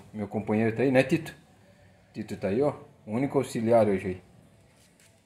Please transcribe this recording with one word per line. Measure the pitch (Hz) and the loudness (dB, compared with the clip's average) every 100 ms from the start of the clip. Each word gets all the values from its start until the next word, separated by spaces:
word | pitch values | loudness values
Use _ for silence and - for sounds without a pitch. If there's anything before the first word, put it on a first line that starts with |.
| - | -10
meu | 107 101 | -10 -6
companheiro | 110 101 107 113 110 | -6 -2 0 0 0
tá | |
aí, | 135 | 2
né, | 131 | 4
Tito? | 131 165 - - _ _ _ _ - - _ | 2 0 -4 -16 _ _ _ _ -20 -20 _
Tito | - 107 101 | -12 -10 -6
tá | 98 | -2
aí, | 107 | 0
ó. | 143 - - - - | 0 -2 -14 -20 -6
O | |
único | 110 139 139 | -2 0 0
auxiliar | 120 127 110 117 104 | -2 -2 4 4 6
hoje | 98 95 | 2 -2
aí. | 90 - - - _ _ _ _ _ _ _ | -8 -14 -20 -20 _ _ _ _ _ _ _